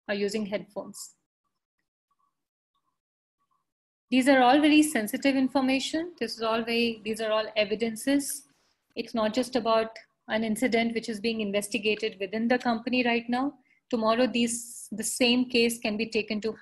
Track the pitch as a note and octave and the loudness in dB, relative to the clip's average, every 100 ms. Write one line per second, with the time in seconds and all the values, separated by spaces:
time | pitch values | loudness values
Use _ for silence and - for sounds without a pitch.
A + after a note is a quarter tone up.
0 | - G3+ G3+ A3 G3+ G3+ - G3 - - | -8 -2 -2 -2 -4 -6 -8 -12 -12 -14
1 | - _ _ _ _ _ _ _ _ _ | -18 _ _ _ _ _ _ _ _ _
2 | _ _ _ _ _ _ _ _ _ _ | _ _ _ _ _ _ _ _ _ _
3 | _ _ _ _ _ _ _ _ _ _ | _ _ _ _ _ _ _ _ _ _
4 | _ B3+ C4 C4+ B3 D4 D4+ D4+ D4+ A#3+ | _ 2 6 6 6 6 6 6 4 0
5 | G#3+ C4 C#4 C4+ C4 C#4 C4 C4 - D#4+ | -4 0 2 2 2 2 2 0 -2 -4
6 | F4 - A3+ - A3+ A3+ A3+ A#3 A#3 A3 | -6 -6 -8 -4 -2 -2 0 0 0 -2
7 | G3+ A3 A3 A3 G#3+ G#3+ G#3 G#3 A3+ A3 | -6 -4 0 0 0 -2 -2 -2 -4 -4
8 | C4+ C#4+ C#4 - - _ _ _ _ - | 0 0 -2 -8 -16 _ _ _ _ -12
9 | A#3 A#3 G#3+ A3+ B3 B3+ A3+ A3+ A3 - | -6 -2 0 0 -2 -2 2 2 0 -6
10 | - _ - A3 A3 G#3+ B3+ A3+ A#3 A3+ | -20 _ -6 -2 -2 0 2 2 0 -2
11 | A3+ G#3 A3+ A3+ G3+ G3+ G3+ A3+ G#3 G#3 | -6 -4 -4 -2 -2 -2 -2 -2 -2 -2
12 | A3 - G3 A3 A#3 B3 B3 A3+ A#3 B3 | -4 -6 -6 -4 0 0 0 -2 0 0
13 | A#3+ A#3 A#3 A#3+ C#4+ - _ _ - A#3 | 2 0 -2 -2 -2 -6 _ _ -6 -2
14 | A3 A3+ B3+ B3 A#3 - - - - G#3+ | 2 2 2 2 -2 -2 -10 -16 -12 -8
15 | A3 - B3 B3 B3 A#3+ A#3 A#3 A3+ G#3 | -6 0 4 4 2 2 2 0 -4 -4
16 | A3 A3 G#3 G#3+ A3 A3 | -2 -2 -2 -4 -4 -2